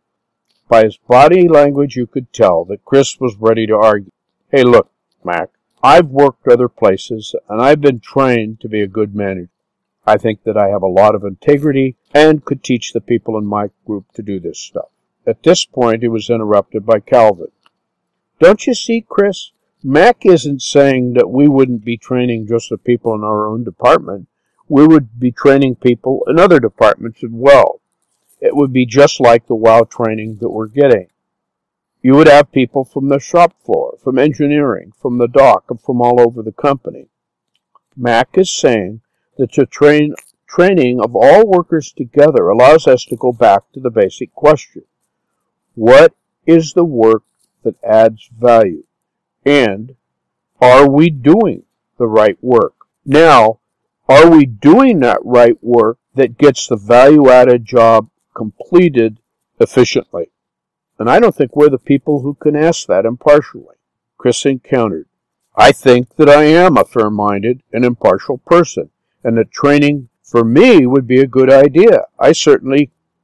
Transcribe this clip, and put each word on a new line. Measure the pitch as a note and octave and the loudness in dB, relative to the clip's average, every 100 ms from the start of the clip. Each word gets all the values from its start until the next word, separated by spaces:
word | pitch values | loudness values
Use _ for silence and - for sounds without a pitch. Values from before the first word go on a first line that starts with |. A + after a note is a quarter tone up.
| _ _ _ _ _ _ - | _ _ _ _ _ _ -2
By | A2+ | 0
his | A2 - | 0 -4
body | - B2 D3+ F#3 F3 | -2 2 4 2 2
language, | D3+ C#3+ C#3+ C#3+ B2+ | 2 2 0 -6 -8
you | A#2 | -10
could | C3+ B2+ | -10 -12
tell | - G#2 E2 F2 | -2 0 0 -4
that | G#2 | -12
Chris | _ C#3 C3+ - | _ -2 -2 -4
was | B2 G#2 | -10 -4
ready | A2 A2+ G#2+ | -2 -2 -2
to | |
argue. | G#2+ A2 G#2 F#2+ _ _ _ _ | 0 0 0 -6 _ _ _ _
"Hey, | C3+ | 0
look, | B2 A#2 - _ _ _ | 2 2 0 _ _ _
Mac, | F2+ E2+ E2 _ _ _ | -10 -8 -8 _ _ _
I've | C3 E3 D#3 | 2 2 2
worked | C3+ C#3 - C3 | 0 -2 -2 0
other | A#2+ B2 | 0 0
places, | - G#2+ G2 - A2 - - - | -2 -2 -2 -8 -14 -12 -14 -10
and | A2 | -2
I've | C3 D3+ | 0 0
been | C#3+ A#2+ | 0 -4
trained | - C#3 C3 A#2 A2 A2 | -6 -4 -2 -2 -6 -12
to | A2+ | -10
be | G#2+ | -8
a | G2+ | -6
good | G#2+ G#2 G2+ | -6 -8 -6
manager. | G2+ F#2 F2 _ _ _ _ _ - | -8 -10 -14 _ _ _ _ _ -4
I | G#2+ | -2
think | A2+ A2 | -2 -8
that | A2 G#2 | -6 -4
I | G2+ | -4
have | G2+ | -4
a | F#2+ | -4
lot | F#2 G#2+ G#2+ | 0 0 0
of | |
integrity | G2+ F#2+ - C#3+ D3+ C3+ C3 - _ | -8 -8 -2 -2 -2 -4 -4 -8 _
and | D3 D#3 D#3 | 2 2 2
could | - C3 | -4 -10
teach | - A#2+ - | -6 -8 -8
the | A2+ | -12
people | - A2 - A2 | -6 -6 -6 -10
in | G#2 | -8
my | G#2 G#2 - | -8 -8 -12
group | - G#2 - | -14 -14 -14
to | - | -18
do | G#2 G2 | -14 -12
this | E2+ - | -12 -16
stuff." | - E2+ - _ _ _ - | -16 -16 -16 _ _ _ -10
At | A2 | -4
this | D#3+ F3+ | -2 -2
point, | - C3+ A#2+ A2+ | -6 -4 -2 -2
he | A#2+ | -4
was | A2+ G2+ | -6 -6
interrupted | A#2 G#2 G#2 - A2 G#2+ | -6 -2 -2 -2 -6 -4
by | G#2+ | -4
Calvin. | - B2 A2 F2+ - _ _ _ _ _ _ _ _ _ | 0 0 2 -2 -10 _ _ _ _ _ _ _ _ _
"Don't | E3+ G#3+ | 0 2
you | - | -4
see, | A#3+ - A3+ | -8 -6 -8
Chris? | - - G3+ F#3 - _ _ _ | -6 -4 -4 -6 -14 _ _ _
Mac | C3+ D3 A3 - F#3 | -4 0 2 2 0
isn't | E3+ D3+ C#3 | 0 -2 -10
saying | - C#3+ C#3 C3 B2 | -2 0 2 0 -2
that | A#2+ F#2 | -4 -2
we | B2+ D3 | 0 0
wouldn't | C3+ B2+ A#2 A2 | 2 0 -4 -10
be | A#2 | -12
training | - B2+ B2 A2+ G#2+ | -8 -6 -4 -6 -6
just | A#2 - | -6 -6
the | A2 | -8
people | - A#2+ A#2 | -4 -4 -4
in | G#2+ | -6
our | G#2+ G#2+ G#2+ | -6 -6 -6
own | A2 | -8
department. | A2+ - A#2+ D#3+ - G2 - _ _ _ - | -12 -4 0 0 -4 -16 -18 _ _ _ -4
We | C#3 D#3 | 2 4
would | D#3 A2+ A#2 | 4 0 -6
be | B2 | -8
training | - C#3+ C#3 C3+ B2 | -2 0 2 0 -2
people | B2+ A#2+ C3 C3+ - | -4 -4 -4 -6 -4
in | D#3+ | 0
other | F#3+ D#3 | 2 2
departments | A2+ - A2 - A2+ - | 0 0 0 0 -8 -14
as | A#2 | -16
well. | A2+ C3+ C3+ G2 - _ _ _ _ _ _ | -4 2 4 2 -4 _ _ _ _ _ _
It | - | -4
would | C#3+ C3+ | -2 -2
be | B2+ | -2
just | A#2+ B2+ C#3+ - | -2 2 2 2
like | A#2+ A#2 - | 0 0 -2
the | |
wow | A2+ A2+ A2+ | -2 2 2
training | A2 - A2+ A2 A2 G#2 | 0 -4 -8 -8 -12 -12
that | A#2 | -10
we're | G#2+ A2 | -10 -6
getting. | B2+ C#3 G#2+ F2+ _ _ _ _ _ _ _ _ _ | -2 0 0 -4 _ _ _ _ _ _ _ _ _
You | B2+ | 0
would | C#3 D#3 | 2 4
have | C#3+ C#3+ | 4 2
people | C3+ B2 C#3 | -4 -4 -6
from | C3 C#3 C#3 | -8 -8 -4
the | C#3 | -6
shop | - F3 F3 _ | -4 -2 -2 _
floor, | - E2 - - | -8 -6 -6 -10
from | C3 C3 | -6 -2
engineering, | D3+ C3+ C#3+ D3 C#3+ F#2 F2 _ | -2 -2 -4 -2 -4 -6 -12 _
from | C3+ B2 | -8 -4
the | A#2+ | -2
dock, | C#3 C3+ F#2+ - | 2 2 2 -4
and | A#2+ | -12
from | - B2 | -8 -4
all | B2 B2 | -2 0
over | A#2 A#2+ | 0 -2
the | A2 | -14
company. | - C#3+ C3+ - C3+ - _ _ _ _ _ _ _ _ - | -6 -6 -6 -10 -18 -20 _ _ _ _ _ _ _ _ -8
Mac | A#2+ A#2 B2+ - | -2 -2 0 -2
is | F#3+ | -4
saying | - C#3+ A2+ F#2+ A2+ _ _ _ - | -2 -2 -2 -4 -12 _ _ _ -8
that | B2+ | -6
the | - | -4
train, | B2+ - D3 D3+ D3+ - - _ _ | -4 0 2 2 -2 -6 -18 _ _
training | - F3+ F#3 B2+ B2 | -2 0 0 -2 -2
of | A2+ A#2+ | -4 2
all | B2+ F#3+ A3 | 4 4 4
workers | F3+ E3+ D#3+ - | 0 -2 -6 -8
together | - B2 D3 D3+ C3 F2 | -12 -6 0 2 2 0
allows | A2 B2+ D#3+ D3 | 2 4 4 2
us | B2+ - | -2 -4
to | A#2 | -8
go | B2+ | -6
back | A#2 A2+ G2 - | 0 0 0 -2
to | C3 | -12
the | B2+ | -8
basic | A2+ G2 - A#2+ | -4 -4 -6 -18
question. | - D3+ D#3 - - - _ _ _ _ _ _ _ _ | -4 0 0 -4 -20 -20 _ _ _ _ _ _ _ _
What | - A2+ C3+ D#3+ - _ _ | -4 4 6 6 2 _ _
is | - E3 D#3+ | -2 0 0
the | F3+ | -4
work | E3+ B2 A2 A2 - _ _ _ | -4 0 0 0 -4 _ _ _
that | A#2 - | -12 -10
adds | A2 A2 A2+ A2 _ A2+ | -2 2 2 -2 _ -4
value? | A#2+ A#2 G2+ D#2 - _ _ _ _ _ | 2 2 0 -4 -16 _ _ _ _ _
And | C#3 C#3+ A2+ G2 B2 B2+ _ _ _ _ _ _ | -2 0 0 -4 -14 _ _ _ _ _ _ _
are | B2 B2+ C#3+ | 4 4 4
we | C#3 E3+ | 2 0
doing | C#3+ C#3+ G#3 G3 - _ _ _ - | 0 0 0 0 -6 _ _ _ -8
the | A#2 | -2
right | A2 G#2+ F#2 | 0 0 -2
work? | B2 A#2+ E2+ - _ _ C#3 | -2 0 0 -6 _ _ -2
Now, | C#3+ E3 C3 A2 A2+ _ _ _ _ - | 2 4 4 2 -2 _ _ _ _ 2
are | C3+ E3 | 4 6
we | D#3+ | 6
doing | C3+ G#2 C#3+ G#3+ C4+ F#3 | 2 0 2 4 2 0
that | A#2+ - | 0 -2
right | - B2 A#2 A2 | 0 2 2 0
work | A#2 A#2 A2 A#2+ _ | -2 0 0 -4 _
that | C3 B2 A#2+ | -4 -4 0
gets | D3 B2+ - | 0 0 -4
the | A#2 | -8
value-added | G2+ A#2+ C3+ D3+ C3 B2+ B2+ B2 | 2 4 6 6 6 4 4 0
job | A2+ B2 A2+ A2+ A2 _ _ | -2 0 2 2 -2 _ _
completed | - G#2+ - - F3 F3 B2+ A2+ A2 _ _ _ - | -14 -14 -14 -2 0 2 0 -4 -6 _ _ _ -4
efficiently?" | A2+ - A#2+ B2+ - F#2 - _ _ _ _ _ _ - | -2 0 0 -2 -8 -10 -14 _ _ _ _ _ _ -8
And | A2 | -2
I | E3+ | 0
don't | A#3 | 0
think | - C3 C#3+ | -2 -4 0
we're | D3+ | 0
the | C3 | 0
people | - C#3 - D3 | -2 -4 -4 -6
who | C3+ | -8
can | C#3+ D3+ | -8 -4
ask | D3 D#3+ E3 - | -2 -2 -2 -4
that | F#2 A2 | -4 -4
impartially. | B2 D3+ D3 - - - _ _ _ _ _ | -4 2 2 0 -10 -20 _ _ _ _ _
Chris | B2 - | -4 -4
encountered, | C#3+ C3 - C3 A2 D#2+ - _ _ _ _ - | -4 -6 -6 -4 -4 -6 -14 _ _ _ _ 0
"I | B2 | 0
think | - C3+ B2 B2 - | 2 0 0 -2 0
that | D3 | 2
I | D3 | 4
am | D3+ E3 F3+ B2 | 4 2 2 0
a | |
fair-minded | - B2 G#2+ G#2 G#2 G2+ A2 B2+ _ | -2 -2 -4 -4 -4 -4 -6 -8 _
and | A2 | -4
impartial | B2 B2 G2+ F#2 - B2+ | -4 -2 -2 -2 -4 -12
person, | - F3 E3 - D2+ _ _ _ | -2 0 0 -6 -14 _ _ _
and | A#2+ A#2 | -6 -4
that | A2 | -4
training | - C#3+ C#3+ D3 C#3+ B2 _ | -4 0 0 0 -4 -10 _
for | _ A#2 | _ -2
me | A2+ C3+ B3+ G3 | 0 2 4 4
would | B2 C#3 B2 | 2 0 0
be | B2+ | 0
a | C3+ | 0
good | B2 C3 | 0 4
idea. | C3+ C#3+ D3+ A3+ D3+ - - | 4 4 2 2 2 -2 -2
I | C3 | -2
certainly | D#3+ D3+ C#3 C3 C#3 C#3+ _ _ _ | 0 0 -2 -2 -4 -4 _ _ _